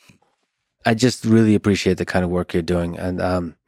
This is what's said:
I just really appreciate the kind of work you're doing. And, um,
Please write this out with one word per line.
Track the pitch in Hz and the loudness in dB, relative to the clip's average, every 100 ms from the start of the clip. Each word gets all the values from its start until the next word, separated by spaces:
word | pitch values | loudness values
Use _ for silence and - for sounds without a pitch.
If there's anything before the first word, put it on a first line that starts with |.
| _ _ _ _ _ _ _ _ 120 | _ _ _ _ _ _ _ _ -2
I | |
just | 113 123 - 113 | 2 2 0 2
really | 113 110 104 | 4 6 4
appreciate | 107 95 98 92 | 2 0 0 -2
the | 90 | -2
kind | 95 | -2
of | 90 | -2
work | 90 87 | -2 -2
you're | 90 | -4
doing. | 82 87 87 82 | -2 -2 -2 -6
And, | 90 90 | -6 -4
um, | 90 90 87 - | -2 -4 -6 -12